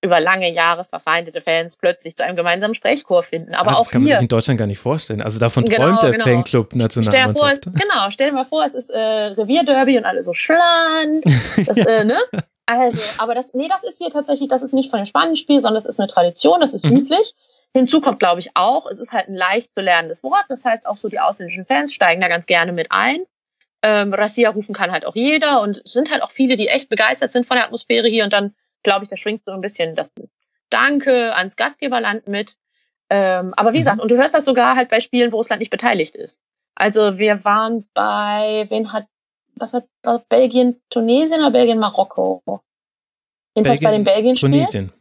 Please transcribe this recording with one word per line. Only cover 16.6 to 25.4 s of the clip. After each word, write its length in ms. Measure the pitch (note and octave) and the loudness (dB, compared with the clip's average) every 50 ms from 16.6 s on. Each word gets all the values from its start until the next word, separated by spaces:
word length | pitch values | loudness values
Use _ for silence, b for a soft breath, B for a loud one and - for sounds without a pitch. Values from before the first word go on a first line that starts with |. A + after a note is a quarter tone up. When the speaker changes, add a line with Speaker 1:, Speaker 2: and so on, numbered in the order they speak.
| D#4+ - - | 2 0 -2
Speaker 1:
ist 100 | G3+ - | 0 2
Speaker 2:
Mhm. 120 | D3+ A#3 C#4 | 4 4 4
Speaker 1:
üblich. 360 | C#4+ C4+ D4+ F#4 A4 - - b b b b b b b _ | 4 2 2 0 0 0 -2 b b b b b b b _
Hinzu 260 | B3+ C4 B3 - D#4+ | 2 2 4 2 2
kommt, 180 | D4+ C#4 G#3 - | 2 2 0 2
glaub 180 | - F3+ F3 F3 | 2 2 2 0
ich, 120 | F3+ - _ | -2 -4 _
auch, 300 | - F3+ G#3+ C4 D#4 D#4 D4+ | 2 2 2 2 0 -2 -6
es 80 | G3+ G3 | -12 -12
ist 140 | - - - | -14 -8 -6
halt 160 | A3 - - | -6 -6 -6
ein 60 | G3 | -4
leicht 380 | F#3 F#3 F#3 G3 A3+ A#3 _ _ | -4 -2 0 0 -2 -4 _ _
zu 80 | - | -4
lernendes 400 | G3 F3+ F3 E3+ E3 D#3+ D#3+ - - | 0 2 2 2 2 -2 -10 -10 -6
Wort. 220 | C4 D#4+ G4+ G4+ _ | -2 0 0 0 _
Das 140 | C4+ B3 - | -8 -6 -2
heißt, 200 | A#3 A3+ A3+ _ - | -2 -2 -2 _ -8
auch 100 | G#3 G#3 | -8 -6
so 120 | - G#3+ | -8 -8
die 100 | G3 - | -4 -2
ausländischen 460 | - D3+ G#3 - F#3+ E3+ E3+ F#3 F#3 | -2 -2 -2 -4 -10 -12 -12 -12 -4
Fans 280 | _ C4 C#4+ D4 C#4+ - | _ -2 -2 -2 -2 -2
steigen 280 | - G3 F3 E3+ F3+ | 0 2 2 2 2
da 60 | F#3 F3 | 0 0
ganz 180 | F3 E3+ E3+ | -2 -2 0
gerne 260 | - F3+ E3+ E3 F3+ F3 | 0 2 2 2 0 -2
mit 140 | E3+ D#3+ - | -6 -4 -2
ein. 260 | - F#2+ G#2 A#3+ C#4 E4 F#4 _ _ _ _ _ _ _ - _ _ _ - | 0 0 2 0 0 -2 -6 _ _ _ _ _ _ _ -20 _ _ _ 0
Ähm, 300 | A3 G#3+ G#3 G3+ G3+ G3 | 2 2 2 0 0 0
Rasia 360 | G3 G#3+ G#3+ - - A#3+ A3 | -2 -2 -2 0 2 2 2
rufen 240 | G3+ G#3 G#3 - G3+ | 2 -2 -6 -8 -6
kann 160 | - G3 F3 | -6 -4 -4
halt 140 | F3+ D#3 - | -4 -4 -6
auch 100 | - - | -6 -4
jeder 460 | G#3+ A#3+ C#4 D#4 D#4 | -2 0 2 2 2